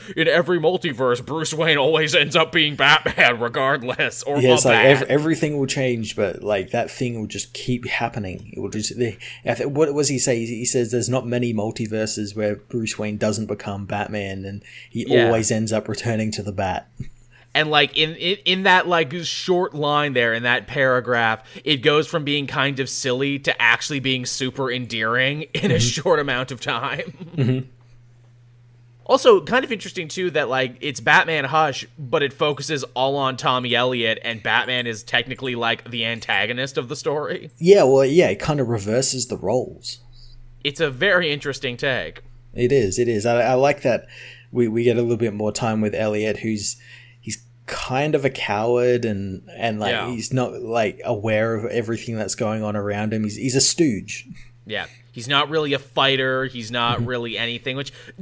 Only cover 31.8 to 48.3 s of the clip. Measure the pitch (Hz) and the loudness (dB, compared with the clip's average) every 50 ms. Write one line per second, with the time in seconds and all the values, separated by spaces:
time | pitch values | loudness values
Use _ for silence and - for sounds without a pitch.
31.8 | - - - - 147 123 123 160 139 135 - - 160 151 143 139 139 147 156 139 | -10 -12 -14 -14 -6 -2 0 0 0 -2 0 0 0 0 0 -2 -4 -4 -4 -4
32.8 | 131 - - 123 127 135 139 143 139 131 131 - - 151 127 127 123 123 117 120 | -6 -6 -2 -2 0 0 0 0 0 -2 -2 0 0 2 2 2 2 2 2 2
33.8 | 123 127 131 120 113 113 110 - - 117 117 110 101 - 110 120 113 110 127 123 | 2 2 2 0 0 0 0 -2 -4 -6 -6 -4 0 2 2 2 2 2 -2 -4
34.8 | 120 120 113 104 - - - 123 117 - 127 110 131 131 123 117 117 117 117 113 | -4 -4 -6 -8 -4 -2 0 0 0 -2 -6 -8 -6 -6 -4 -2 -2 -2 -2 -2
35.8 | - 117 117 120 113 113 117 113 - - 110 98 101 107 120 123 131 135 - 156 | -6 -10 -8 -6 -4 -4 -6 -6 -4 -2 0 0 0 -2 -2 -4 -6 -4 -6 -6
36.8 | 135 120 147 135 - 160 143 151 147 - 170 185 - - - - 165 175 196 196 | -6 -6 -10 -6 -4 -4 -4 -2 -4 -6 -8 -8 -10 -14 -10 0 6 6 8 8
37.8 | 160 131 135 135 135 131 143 175 170 110 196 202 - - 151 143 131 113 117 107 | 8 8 8 6 6 6 4 4 4 4 2 0 -2 -2 0 0 0 0 -2 -2
38.8 | 95 101 110 127 131 - - 127 117 - 104 - - 90 113 127 113 - - - | -2 0 0 0 0 0 -2 -2 -4 -4 -6 -4 -2 0 0 0 -2 -4 -8 -12
39.8 | - - - - - - - - - - - - - - - - - 143 139 - | -12 -12 -12 -12 -16 -20 -20 -20 -20 -20 -20 -20 -20 -20 -18 -8 -6 -6 -2 0
40.8 | 165 147 131 123 170 202 190 180 180 151 147 143 - 147 131 - - 127 123 117 | 0 -2 0 0 2 2 4 4 2 0 -2 -2 -4 -6 -6 -4 -6 -6 -6 -4
41.8 | - 139 127 113 85 78 - - - - - - - - - - 120 123 139 139 | -2 -2 -2 -2 -4 -6 -10 -14 -18 -20 -20 -20 -20 -12 -2 0 2 4 4 4
42.8 | 113 95 98 117 120 120 117 104 101 120 117 120 117 117 127 127 135 143 143 - | 4 2 2 0 2 2 2 2 2 2 4 4 4 4 4 4 4 4 2 2
43.8 | - 135 113 104 - - - - - - - - - - - 120 120 113 107 117 | 2 0 0 0 -2 -8 -16 -20 -20 -20 -20 -20 -20 -4 0 0 0 2 2 2
44.8 | 117 123 117 117 120 117 120 104 117 110 101 101 107 107 104 - 131 117 110 110 | 2 4 4 4 2 2 0 0 0 -2 -2 -2 -4 -4 -2 -2 -2 0 0 0
45.8 | 107 107 - - 110 107 107 107 107 110 104 - - 113 110 104 98 - - - | 0 0 0 0 -2 0 0 0 -2 -2 -2 -2 -4 -4 -4 -4 -4 -8 -8 -10
46.8 | - - - - - - - _ - 113 110 - - - - _ _ - - - | -14 -20 -20 -20 -20 -20 -20 _ -12 -10 -10 -10 -12 -18 -20 _ _ -10 -8 -8
47.8 | - - 127 131 147 156 151 147 135 139 | -6 -4 -2 0 0 0 0 0 0 -2